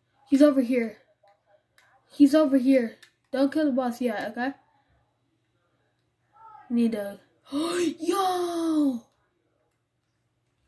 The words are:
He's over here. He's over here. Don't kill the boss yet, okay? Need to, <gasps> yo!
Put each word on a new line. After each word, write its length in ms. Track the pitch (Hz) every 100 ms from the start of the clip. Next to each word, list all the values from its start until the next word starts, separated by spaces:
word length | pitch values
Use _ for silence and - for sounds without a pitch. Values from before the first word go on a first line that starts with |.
| _ _ _
He's 120 | 269
over 200 | 294 269
here. 360 | 233 254 226 - _ _ _ _ _ _ _ _ _ _ _
He's 260 | - 277 302
over 220 | 294 269
here. 400 | 254 262 226 - - _ _
Don't 200 | 254 277
kill 140 | 311 302
the 60 |
boss 300 | 254 247 233
yet, 300 | 247 202 214
okay? 220 | 233 262 - _ _ _ _ _ _ _ _ _ _ _ _ _ _ _ _ _ _ - - -
Need 220 | 240 226
to, 280 | 214 202 196 _ _ _
<gasps> 440 | 277 339 349 330 -
yo! 1040 | 330 381 370 359 349 339 330 311 285 240 - _ _ _ _ _ _ _ _ _ _ _ _ _ _ _